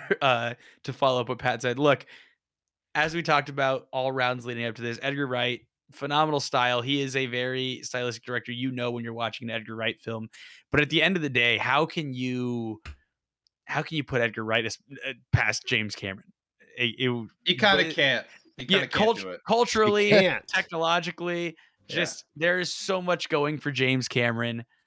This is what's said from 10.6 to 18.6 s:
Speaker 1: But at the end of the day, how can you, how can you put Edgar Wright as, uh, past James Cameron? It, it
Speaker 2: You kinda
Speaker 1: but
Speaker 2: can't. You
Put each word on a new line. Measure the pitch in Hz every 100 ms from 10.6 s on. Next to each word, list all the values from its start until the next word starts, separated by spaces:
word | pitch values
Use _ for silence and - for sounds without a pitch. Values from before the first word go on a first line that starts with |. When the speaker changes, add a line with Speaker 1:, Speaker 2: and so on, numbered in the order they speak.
| _
Speaker 1:
But | 139
at | 139
the | 156
end | 165 185
of |
the | 147
day, | 123 120 110
how | 120 139 160
can | 170 147 127
you, | 127 127 123 120 113 107 - - _ _ _ _ _ _ -
how | 147
can | 156 160
you |
put | 131 131
Edgar | 117 107
Wright | 110 113 113
as, | - - 135 135
uh, | 123 _
past | - 110 107 -
James | 117 107 -
Cameron? | 98 98 - _ _ _ _ -
It, | 120 110
it |
Speaker 2:
You | 131 120 107 _ - 123
kinda | 208 190
Speaker 1:
but | 165
Speaker 2:
can't. | 147 139 117 - - _
You | -